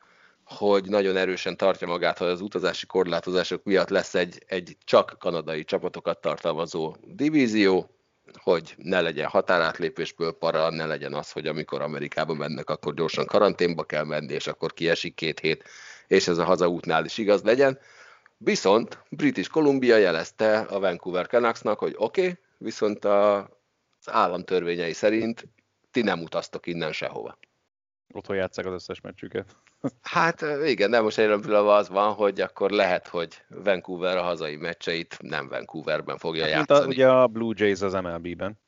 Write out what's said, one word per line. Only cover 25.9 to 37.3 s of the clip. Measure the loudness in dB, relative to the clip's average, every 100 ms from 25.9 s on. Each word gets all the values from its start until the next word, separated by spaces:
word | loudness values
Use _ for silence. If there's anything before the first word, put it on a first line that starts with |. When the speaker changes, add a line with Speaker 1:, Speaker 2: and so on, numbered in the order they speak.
Speaker 1:
ti | 0
nem | 0 0
utaztok | -4 -8 -8 -10 -8
innen | -6 -6
sehova. | -6 -8 -8 -12 -16 _ _ _ _ _ _ _
Speaker 2:
Otthon | -14 -6 -4
játsszák | -4 -6 -8
az |
összes | -8 -10 -12
meccsüket. | -14 -16 -10 -10 -10 _ _ _ -10 -10
Speaker 1:
Hát, | -4 0 0 -2
ö, | -4 -2 0
igen, | 2 4
de | 4
most | 2 2
jelen | 2 2
pillanatban | 2 4 6 6
az | 4
van, | 2 2
hogy | 2 0 0
akkor | -4 -2 0
lehet, | 2 2 2 -2
hogy | -6 -6 -10 _
Vancouver | -6 -2 -2 -2 -4 -2 0
a |
hazai | -2 -4 -6 -8
meccseit | -8 -8 -6 -6 -6 -14
nem | -10 -8 -8
Vancouverben | -10 -10 -10 -4 -4 -4 -8
fogja | -6 -2
Speaker 2:
Hát, | 0
Speaker 1:
játszani. | 0 4 4
Speaker 2:
mint | 4
a, |
ugye | 4 6
a | 6
Blue | 4